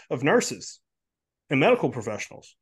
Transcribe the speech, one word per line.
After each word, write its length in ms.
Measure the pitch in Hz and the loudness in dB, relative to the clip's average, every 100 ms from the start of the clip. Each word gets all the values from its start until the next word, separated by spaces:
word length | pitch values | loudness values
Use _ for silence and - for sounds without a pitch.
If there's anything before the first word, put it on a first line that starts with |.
| - | -8
of 140 | 143 | -2
nurses 580 | 143 233 - 98 - - _ _ _ _ _ _ - | 2 2 2 -6 -12 -20 _ _ _ _ _ _ -2
and 100 | 131 | 2
medical 300 | 196 247 147 | 4 4 0
professionals 640 | 117 110 104 - - - _ | -4 -8 -8 -10 -16 -20 _